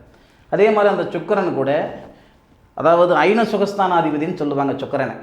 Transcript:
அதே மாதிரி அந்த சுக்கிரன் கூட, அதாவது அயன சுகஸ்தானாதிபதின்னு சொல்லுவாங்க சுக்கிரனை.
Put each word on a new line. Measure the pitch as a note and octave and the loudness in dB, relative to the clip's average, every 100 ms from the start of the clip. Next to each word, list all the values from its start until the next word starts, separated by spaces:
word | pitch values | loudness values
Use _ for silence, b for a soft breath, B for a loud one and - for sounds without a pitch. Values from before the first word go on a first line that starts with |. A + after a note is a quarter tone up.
| - b b b b | -20 b b b b
அதே | D#3+ G#3+ | 2 2
மாதிரி | G#3+ G3+ | 4 2
அந்த | F3+ E3 F3 | 0 -4 -6
சுக்கிரன் | D#3 G3 F3 | -2 -2 -2
கூட, | C3+ C3+ D3+ G3 - - b b b b _ _ | -2 -2 -2 -4 -10 -18 b b b b _ _
அதாவது | - D3+ E3+ F3 | -2 2 4 4
அயன | D3+ F3 A3 | 4 4 2
சுகஸ்தானாதிபதின்னு | A3 G3+ G3 - F#3 F3 D#3+ D3 E3 | 0 0 -2 0 0 0 0 -2 -4
சொல்லுவாங்க | F3 D3 C#3 C3+ | -4 -4 -2 -2
சுக்கிரனை. | B2+ B2+ C#3 B2 A2 | -4 -4 -4 -4 -8